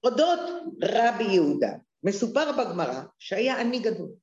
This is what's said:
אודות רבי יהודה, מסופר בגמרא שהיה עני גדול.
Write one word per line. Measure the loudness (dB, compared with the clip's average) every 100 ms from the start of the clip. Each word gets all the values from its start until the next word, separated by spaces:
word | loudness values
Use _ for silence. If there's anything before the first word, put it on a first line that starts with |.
אודות | 0 2 2 2 -2 -8 -10 -4
רבי | 0 4 2 2
יהודה, | 2 4 4 2 -2 -4 _ _
מסופר | -4 -2 -2 0 0
בגמרא | -2 -2 -2 -4 -4 -10 _
שהיה | -8 -2 0 0
עני | -2 0
גדול. | -2 -4 -8 -14